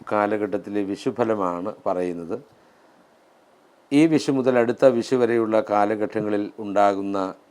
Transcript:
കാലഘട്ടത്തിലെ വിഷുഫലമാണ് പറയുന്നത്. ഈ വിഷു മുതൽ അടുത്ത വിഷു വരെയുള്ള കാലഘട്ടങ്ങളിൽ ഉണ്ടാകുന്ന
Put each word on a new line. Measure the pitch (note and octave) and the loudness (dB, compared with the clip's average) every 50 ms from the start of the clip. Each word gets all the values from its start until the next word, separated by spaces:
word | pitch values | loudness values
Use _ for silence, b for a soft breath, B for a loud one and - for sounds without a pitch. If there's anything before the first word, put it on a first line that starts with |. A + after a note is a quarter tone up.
| - - | -8 -4
കാലഘട്ടത്തിലെ | A2+ G#2 G#2 G#2 A2 G#2 G#2 G2+ G2+ G2 - G#2 G2+ G#2 | 0 0 0 0 0 -2 -2 -4 -4 -6 -6 -6 -4 -4
വിഷുഫലമാണ് | G2+ F#2+ G2+ F#2 - C3+ A2+ - A#2+ A2 A2 G#2 F#2+ F2+ F2 F2 F2+ - - - - | -4 -4 -6 -4 -4 -6 -2 -2 -2 -2 0 -2 -2 -2 -4 -4 -8 -10 -10 -8 -6
പറയുന്നത്. | G2 F#2 F2+ F2+ F2+ F2 E2+ E2+ E2 G#2 B2+ D3 _ b b b b b b b b b b _ _ _ _ _ _ _ _ _ _ _ _ _ _ _ _ _ _ C#3 | -4 -4 -2 -4 -4 -6 -8 -8 -10 -10 -10 -12 _ b b b b b b b b b b _ _ _ _ _ _ _ _ _ _ _ _ _ _ _ _ _ _ 4
ഈ | C#3+ D#3+ | 4 4
വിഷു | E3 D#3 C#3+ - - | 6 4 2 2 0
മുതൽ | C#3 C3 B2 C3 B2 B2 | 0 0 0 2 2 2
അടുത്ത | A#2 A#2 A#2+ - C3+ | 2 2 2 4 4
വിഷു | C3+ B2 A#2 A2+ - C3 | 4 4 4 0 0 0
വരെയുള്ള | B2+ A#2+ A2+ A#2 A#2 A2+ G#2+ A2 A2 G#2+ - | 2 2 2 2 0 0 2 2 0 0 2
കാലഘട്ടങ്ങളിൽ | G#2 G#2 G#2 G#2 A2 G#2 G#2+ G2+ - A2 G#2+ G#2 G#2 G#2 G#2 G2 - - | 2 2 2 2 0 -2 -4 -4 -4 -4 -4 -2 -2 -4 -4 -6 -10 -12
ഉണ്ടാകുന്ന | A2 G2+ G2 G2+ G2+ G2+ G2 G2 G2 G2 G2+ G2 F#2+ F#2+ F#2 - _ _ | -10 -2 2 2 4 4 2 0 -4 -4 -4 -4 -4 -4 -8 -12 _ _